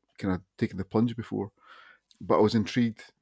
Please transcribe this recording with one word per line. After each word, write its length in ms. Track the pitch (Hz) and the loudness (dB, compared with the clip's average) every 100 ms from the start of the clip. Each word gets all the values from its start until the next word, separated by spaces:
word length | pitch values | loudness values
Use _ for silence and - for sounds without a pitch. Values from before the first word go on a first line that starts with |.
| _ - | _ -8
kinda 240 | 101 90 - - | -4 -4 -6 -6
taken 200 | 113 92 | -6 -4
the 80 | 92 | -2
plunge 300 | 113 120 117 | 0 0 -2
before, 340 | 110 104 101 _ - - - _ _ - | -8 -6 -8 _ -20 -20 -20 _ _ -10
but 160 | 92 90 | 0 4
I 40 | |
was 140 | 107 117 | 4 2
intrigued. 480 | 104 - 117 - - _ | 0 0 -2 -4 -18 _